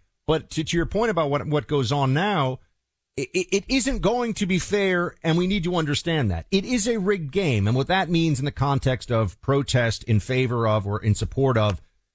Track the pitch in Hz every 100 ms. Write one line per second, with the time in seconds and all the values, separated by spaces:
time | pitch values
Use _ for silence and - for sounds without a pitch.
0 | _ _ - 156 - 160 160 170 165 196
1 | 233 170 147 143 151 147 - 147 117 143
2 | 131 143 208 185 131 131 _ _ _ _
3 | _ - - 185 175 202 - 262 269 233
4 | 180 240 233 - 185 185 - 202 196 180
5 | 175 - 165 165 185 202 170 175 151 139
6 | 170 156 110 82 - 196 202 247 208 226
7 | 185 196 147 180 175 107 101 127 139 190
8 | 170 165 165 127 143 - 143 139 135 127
9 | - 113 107 - - 139 - 127 117 -
10 | - 107 - 127 127 120 110 107 98 107
11 | 113 104 107 - 135 113 107 87 - _
12 | _